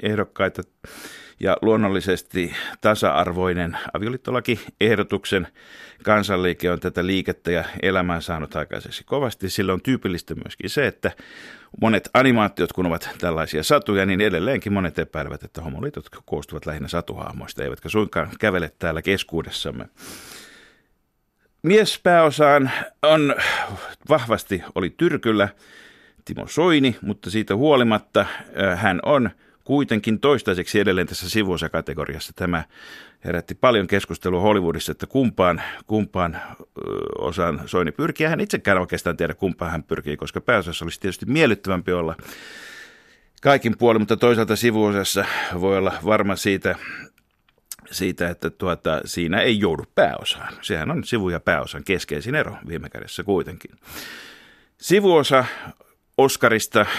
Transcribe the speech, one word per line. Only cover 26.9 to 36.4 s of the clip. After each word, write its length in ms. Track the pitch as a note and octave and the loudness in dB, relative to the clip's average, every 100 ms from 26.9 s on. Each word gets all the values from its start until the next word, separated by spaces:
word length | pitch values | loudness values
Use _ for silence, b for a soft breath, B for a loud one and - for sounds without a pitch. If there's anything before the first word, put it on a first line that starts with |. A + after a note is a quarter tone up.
| - | 0
mutta 280 | F#2 G#2 F#2 | -4 -6 -4
siitä 260 | A2 G#2 G2+ | -2 0 2
huolimatta, 720 | D3+ C3+ A#2+ G#2+ - G#2 G2+ B - - | 4 6 4 2 2 0 0 B -10 -2
ö, 160 | G2 F2 | 0 2
hän 240 | G#2 F2+ - | 0 0 2
on 240 | C#3+ A2 b b b | 2 0 b b b
kuitenkin 560 | - C#3+ C3+ A2 A2+ G#2 | -2 0 2 0 0 2
toistaiseksi 600 | C#3 C3+ - F2+ E2+ G#2 | 2 2 2 0 0 2
edelleen 280 | G2+ F#2 E2 | 2 2 0
tässä 220 | - F2+ | -6 -2
sivuosakategoriassa. 1040 | A2 G2 E2 D#2+ E2 D#2 D2+ C#2+ C#2 - - | 0 0 0 -2 -4 -4 -6 -6 -8 -12 -6
Tämä 280 | F2+ E2 - B B B B B F2+ | -2 -2 -6 B B B B B -6
herätti 300 | E2+ - - | -6 -6 0
paljon 320 | B2+ A2+ F#2 | 4 4 2
keskustelua 540 | G2 - E2+ F#2 F2+ | 0 0 -6 -2 2
Hollywoodissa, 500 | G#2 G#2 E2+ D#2+ - | 4 4 2 -2 -6
että 160 | D2+ D#2+ | -8 -2
kumpaan, 540 | C3+ A#2+ - F2+ E2 B B - | 0 2 2 2 2 B B -4
kumpaan, 480 | G#2+ G2+ F#2 E2+ | -2 -2 -2 -2
ö, 40 | E2 | -4